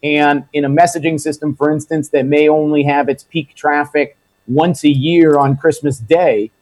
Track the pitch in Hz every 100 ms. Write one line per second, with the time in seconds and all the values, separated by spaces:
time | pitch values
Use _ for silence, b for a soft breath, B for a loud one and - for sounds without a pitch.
0 | 151 147 147 143 135 147 143 143 170 170
1 | 156 160 156 147 151 143 147 151 147 160
2 | 143 147 131 147 151 151 151 151 143 143
3 | 139 135 - 170 143 - 151 147 147 151
4 | 143 _ _ _ - 131 165 165 151 139
5 | 143 170 160 143 139 139 165 151 147 135
6 | 110 165 175 110 107 _